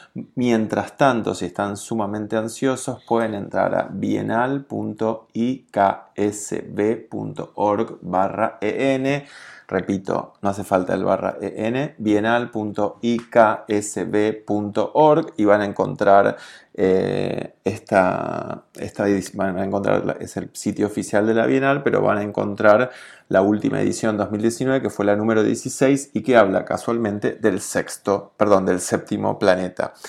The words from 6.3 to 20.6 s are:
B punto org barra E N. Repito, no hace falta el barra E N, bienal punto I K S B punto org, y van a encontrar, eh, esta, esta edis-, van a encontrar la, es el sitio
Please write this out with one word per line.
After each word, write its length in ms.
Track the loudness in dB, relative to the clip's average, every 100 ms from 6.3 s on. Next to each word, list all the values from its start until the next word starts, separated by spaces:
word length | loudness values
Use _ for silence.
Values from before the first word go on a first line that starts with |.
| -4 -6 -8 -6
B 380 | -2 -2 -2 -6
punto 440 | -10 -10 -10 -10 -2
org 420 | 0 0 -2 -8
barra 560 | -4 0 0 0 -4 -2
E 340 | -4 -2 0
N. 320 | 0 0 -2 -6 -18 -20 -20 -6
Repito, 680 | -4 -2 -2 -2 -4 -4 _
no 80 | -4
hace 120 | -4
falta 320 | 0 0 2
el 80 | -2
barra 360 | 0 0 -2 -4
E 260 | -6 -4 -4
N, 300 | -2 -4 -4
bienal 540 | 0 2 2 0 -2
punto 460 | -6 -6 -2 -4 -2
I 180 | -2 -2
K 460 | 0 4 6 4 -2
S 380 | -2 -2 -6
B 400 | -2 0 0 -2 -4
punto 460 | -4 -2 -2 0
org, 380 | 4 4 4 2 0
y 60 |
van 180 | 4 4
a 20 |
encontrar, 720 | 2 -2 -4 0 6 6 6 0 -8 -20 -14
eh, 800 | -2 2 2 2 -2 -4 -6 -8 _
esta, 1000 | -6 -6 0 2 4 2 -4 -6 -8 -12 -14
esta 340 | -12 -10 -2 0
edis-, 260 | 0 -2
van 240 | -4 -4 -2
a 60 |
encontrar 400 | -4 -2 0 0
la, 80 | 0
es 220 | -6 -8 -10
el 140 | -10
sitio 340 | -8